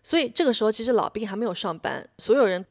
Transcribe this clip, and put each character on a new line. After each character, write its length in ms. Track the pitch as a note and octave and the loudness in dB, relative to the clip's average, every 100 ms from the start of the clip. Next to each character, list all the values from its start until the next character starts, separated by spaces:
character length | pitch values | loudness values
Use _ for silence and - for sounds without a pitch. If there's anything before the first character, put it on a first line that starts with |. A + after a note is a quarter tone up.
所 140 | - E4 | -2 0
以 100 | A#3+ | 0
这 160 | - | 0
个 80 | D4 | 0
时 120 | A3+ | 2
候 80 | A3 | 0
其 120 | A3 | 0
实 100 | A3+ | 0
老 140 | A3 - | 2 2
兵 200 | G#3+ G#3+ | -4 -6
还 80 | G3 | -4
没 100 | A#3 | -4
有 80 | |
上 240 | F3+ F#3+ E3 | -4 -6 -4
班， 260 | - C3+ - - | -6 -6 -10 -12
所 180 | - C4+ | 0 4
有 80 | |
人 220 | G#3 F#3 F#3+ | 4 2 -2